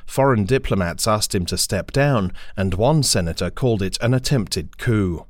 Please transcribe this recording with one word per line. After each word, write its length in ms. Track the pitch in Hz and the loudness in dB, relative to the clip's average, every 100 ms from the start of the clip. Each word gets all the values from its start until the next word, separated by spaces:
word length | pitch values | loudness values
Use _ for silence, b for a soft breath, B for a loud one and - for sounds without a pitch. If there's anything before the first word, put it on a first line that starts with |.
| B | B
foreign 400 | - 135 113 95 | 0 2 4 2
diplomats 640 | 131 - 98 87 80 110 | 0 0 0 -2 -2 0
asked 260 | 107 - 101 | 0 0 -2
him 100 | 87 | -2
to 100 | 90 | -2
step 340 | - 92 - | -2 -2 -2
down, 400 | 139 143 123 92 - B B | 0 2 2 0 -4 B B
and 200 | 95 90 | -2 2
one 280 | 123 156 | 4 4
senator 480 | 127 107 82 82 87 | 2 0 0 -2 -4
called 300 | - 127 110 | 0 0 2
it 160 | 95 - | -2 -2
an 140 | 117 | 0
attempted 640 | 127 - 135 92 92 73 - | 0 2 0 0 -4 -8 -6
coup. 480 | 120 110 92 80 | 0 0 0 -2